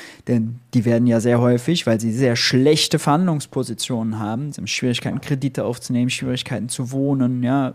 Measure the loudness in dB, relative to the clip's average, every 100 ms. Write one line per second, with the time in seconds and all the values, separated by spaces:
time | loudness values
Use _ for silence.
0 | -20 -14 -2 0 0 -6 _ 0 2 4
1 | 4 4 4 4 4 2 0 -2 0 0
2 | 0 0 2 2 2 4 4 4 2 0
3 | 2 2 2 0 -4 -6 -6 -6 -4 -2
4 | -2 -2 -2 -4 -6 -8 -6 -2 -2 -2
5 | -2 -6 -4 -2 -2 -2 -4 -4 -2 0
6 | 0 -2 -4 -4 -4 -6 -6 -6 -4 -2
7 | 0 2 0 0 0 0 -2